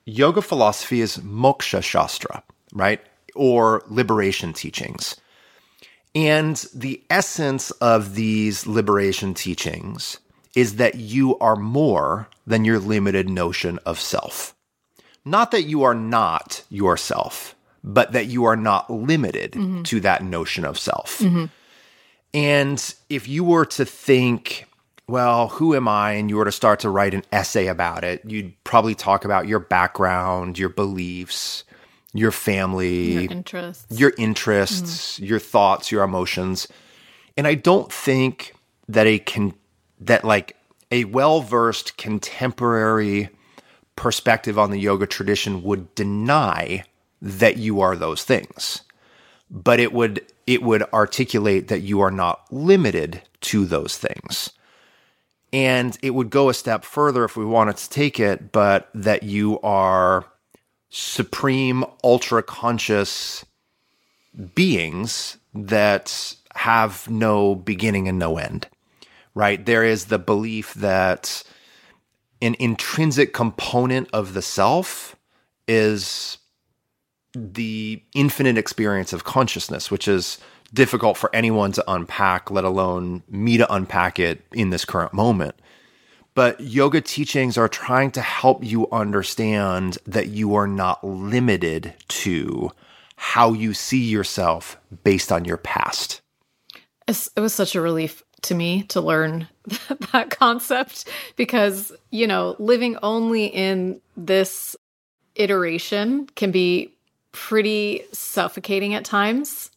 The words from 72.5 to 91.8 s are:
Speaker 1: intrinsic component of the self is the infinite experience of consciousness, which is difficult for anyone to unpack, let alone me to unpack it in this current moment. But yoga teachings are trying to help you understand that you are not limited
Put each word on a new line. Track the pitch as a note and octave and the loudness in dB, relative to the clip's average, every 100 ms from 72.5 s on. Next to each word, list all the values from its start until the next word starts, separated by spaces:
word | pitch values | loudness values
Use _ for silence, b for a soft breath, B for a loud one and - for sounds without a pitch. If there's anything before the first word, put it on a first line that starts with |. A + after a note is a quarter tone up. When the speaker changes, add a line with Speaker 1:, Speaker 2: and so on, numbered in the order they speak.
| A#2 | 0
Speaker 1:
intrinsic | A#2+ A2+ - - D#3+ C3 C#3+ | -2 -2 -4 -2 0 4 2
component | - A#2 - - B2 B2+ C3 B2+ | 2 -4 -4 -2 0 2 0 -2
of | A2 F#2+ | -4 -4
the | F#2+ | -6
self | - - G2 D#3+ F#3+ - - - _ _ _ _ - | -6 0 2 2 -2 -8 -16 -20 _ _ _ _ 0
is | A2+ G#2+ G#2 F#2+ - - - _ _ _ _ _ _ _ _ _ | 2 2 0 -4 -8 -10 -14 _ _ _ _ _ _ _ _ _
the | B2 G#2+ G2 A2+ A2 G#2+ A2 - | -14 -12 -8 -6 -6 -6 -10 -6
infinite | - C#3+ - C3+ A2+ | 0 0 2 2 2
experience | - - G#2 G2 F#2 | 0 -2 0 0 -2
of | F2 | -6
consciousness, | - C3 B2+ - - D2+ - | -2 0 0 -2 -6 -8 -6
which | G2 - | -4 2
is | F#2+ E2+ - b b b | 0 0 -8 b b b
difficult | A2 B2+ A#2+ A#2 G2 | 2 4 4 2 2
for | - | 0
anyone | A2+ A2+ A2 G2+ | 0 2 2 0
to | F#2+ G2+ | -2 -2
unpack, | F#2+ E2+ - F#2+ F2+ - | -4 -4 0 2 2 -2
let | G2 | -2
alone | F#2+ F#2+ F#2 F2+ F2+ F2+ - | 0 0 0 -2 -4 -8 -8
me | G2 A2+ A#2 | -4 2 4
to | A#2 | 4
unpack | G2 F#2 G2 F2+ - | 2 0 0 0 0
it | E2+ D#2+ _ | -2 -2 _
in | A2+ G2 | -2 -2
this | F2 | -2
current | - F#2 E2 | -4 -4 -2
moment. | F#2 A2+ G#2 D2+ - b b b b b b b | 0 2 2 -2 -8 b b b b b b b
But | - B2 - | 2 2 0
yoga | C#3 A#2+ C#3 D3+ | -4 0 2 2
teachings | - - D3 C#3+ B2+ A#2 | -2 -6 -2 0 0 2
are | A2+ | 0
trying | - - B2+ C3+ | 0 0 2 2
to | B2+ | -2
help | A2 - C3 - | -6 2 2 2
you | A#2 A2+ A2 | 0 -2 0
understand | A#2 G#2 G2+ F#2 - A2 G#2+ G2 F#2 F#2 E2+ - | 0 0 -2 -2 -2 0 0 0 0 -2 -6 -4
that | G#2+ F#2+ | -4 -2
you | G#2 G#2+ G#2 | -2 0 2
are | G2+ | 2
not | G2 F#2 - | 0 -2 -2
limited | G2 F#2+ G2+ A#2+ B2 F#2 E2+ D#2+ | -6 -8 -2 0 2 2 0 -4